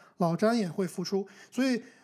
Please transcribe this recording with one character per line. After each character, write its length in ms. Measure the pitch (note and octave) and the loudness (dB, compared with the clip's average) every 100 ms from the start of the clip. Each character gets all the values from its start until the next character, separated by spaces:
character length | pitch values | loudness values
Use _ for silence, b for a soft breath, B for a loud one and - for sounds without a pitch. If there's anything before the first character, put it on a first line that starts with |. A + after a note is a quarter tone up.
| b - | b -2
老 160 | E3+ | 0
詹 220 | E3+ G#3+ A#3+ | 2 2 2
也 100 | F#3 | 0
会 200 | D3+ F3+ | -2 -4
复 180 | - | -4
出。 220 | F3 G3 G3 B B | -4 -4 -4 B B
所 160 | - C4 | -2 0
以 160 | A#3 B B | 0 B B